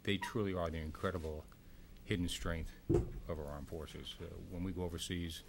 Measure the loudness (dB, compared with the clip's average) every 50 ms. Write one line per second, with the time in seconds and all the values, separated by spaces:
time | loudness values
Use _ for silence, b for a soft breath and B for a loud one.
0 | 4 4 4 4 2 2 2 2 4 4 4 4 2 2 2 0 -2 -2 -4 0
1 | 0 2 2 2 0 0 -2 -4 -6 -10 -16 B B B B B B B B B
2 | 0 0 2 4 4 2 2 0 0 0 2 2 0 -4 -6 -10 2 6 6 6
3 | 6 4 -2 -6 -2 -2 -2 -2 -2 -4 -4 -4 -4 -4 -4 -4 -4 -6 -6 -8
4 | -8 -8 -8 -6 -8 -8 -6 -8 -8 -6 -2 0 0 0 2 2 0 0 0 -2
5 | 0 0 0 0 0 -2 -2 -6 -10